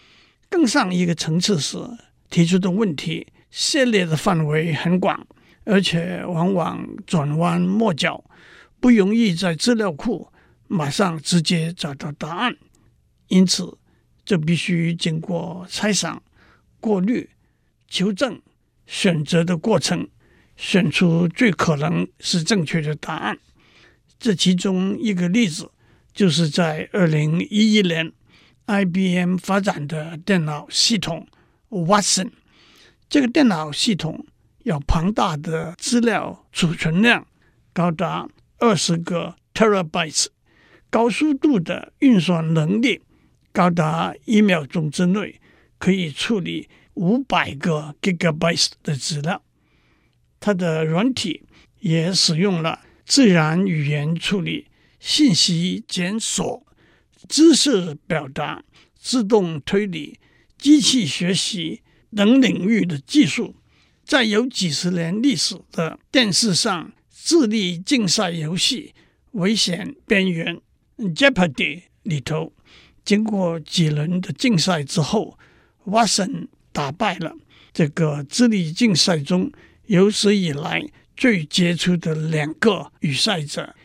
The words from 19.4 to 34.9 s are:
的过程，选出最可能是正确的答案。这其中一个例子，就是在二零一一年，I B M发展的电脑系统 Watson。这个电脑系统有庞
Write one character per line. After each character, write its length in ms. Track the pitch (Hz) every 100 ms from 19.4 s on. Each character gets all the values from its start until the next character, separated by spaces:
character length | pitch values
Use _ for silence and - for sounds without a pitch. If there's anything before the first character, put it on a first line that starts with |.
的 140 | 165 170
过 220 | 226 196
程， 280 | - 175 - _ _ _ _ -
选 360 | - 196 165
出 360 | - 180 165 175
最 240 | - 185
可 240 | 165 - 147
能 320 | 156 170 180 -
是 240 | - 175
正 200 | 156 214
确 160 | 151 170
的 140 | 147
答 220 | 147 - 160
案。 240 | - - _ _ _ _ _ _ _ _
这 160 | 233 180
其 180 | 180
中 420 | 180 202 185 190 208
一 120 | 233
个 160 | 180 175
例 200 | 214 214
子， 240 | 151 165 _ _ _ _
就 160 | - 196
是 180 | 147 160
在 400 | 165 165 156 -
二 140 | 208 175
零 340 | 156 151 165 190
一 240 | 208 220
一 80 | 214
年 320 | 180 165 165 - _ _ _ _ -
，I 200 | 202 196
B 320 | 180 190 180
M 200 | 175 180
发 220 | - 196
展 280 | 196 175 147
的 300 | 156 156 160
电 280 | 185 190 156
脑 220 | 151 -
系 300 | - - 220
统 280 | 165 170 - _ _ _ _
Watson。 600 | 202 165 208 190 - 180 - _ _ _ _ _ _ _
这 100 | 294
个 80 | 247
电 200 | 320 262
脑 240 | 165 156
系 240 | 143 - 180
统 300 | 156 - - _ _ _
有 160 | 240 151
庞 320 | -